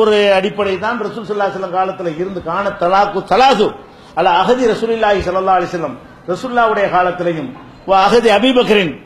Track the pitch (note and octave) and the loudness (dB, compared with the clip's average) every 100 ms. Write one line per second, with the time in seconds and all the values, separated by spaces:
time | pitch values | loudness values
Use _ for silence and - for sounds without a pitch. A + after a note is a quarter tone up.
0 | A3 G#3 G3+ F#3+ G3+ G3+ G3 F#3 G#3 A#3+ | 4 4 4 2 0 -2 -4 -2 -4 -6
1 | G3+ B3 G3 G#3 G3 F#3 F#3 F#3 F#3+ F#3 | -6 -8 -8 -4 -4 -4 -6 -2 -4 -4
2 | F3 D#3 F#3 F#3 D#3 F3+ G3+ - F3 F#3+ | -8 -6 -8 -8 -6 -4 -4 -2 0 2
3 | G3+ G3 F3+ G3 C4+ G#3+ F3+ - - - | 2 -2 0 4 4 4 0 -2 -20 -20
4 | - D#3 F3+ F3 F#3+ B3+ A#3+ G3+ A3+ A3+ | -10 0 2 2 2 2 2 0 -2 0
5 | G#3 G3 F3 F#3 F#3 F#3 E3+ F3 D3 B2 | 0 0 0 -2 0 0 0 -6 -8 -10
6 | - - - F3 B3+ A#3+ A3+ G3+ F#3+ F3+ | -20 -16 -8 -6 -4 0 0 0 0 0
7 | F3+ E3+ F3 D#3+ C3 - - - - F#3+ | 0 -2 -4 -4 -8 -14 -20 -12 0 2
8 | G3 A#3 A3+ G3+ B3+ B3 F#3+ G#3 E3+ B2+ | 4 4 4 4 4 2 2 2 0 -6